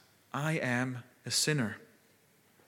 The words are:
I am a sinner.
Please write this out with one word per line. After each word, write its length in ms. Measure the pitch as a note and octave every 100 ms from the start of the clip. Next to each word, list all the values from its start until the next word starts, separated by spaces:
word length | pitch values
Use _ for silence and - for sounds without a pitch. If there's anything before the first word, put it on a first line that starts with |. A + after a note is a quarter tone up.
| - _ _
I 200 | C3+ D#3
am 500 | D#3+ B2+ B2 C3 B2 - -
a 60 | B2
sinner. 480 | - - D3+ G#2+ - - - _ _ _ _ _ _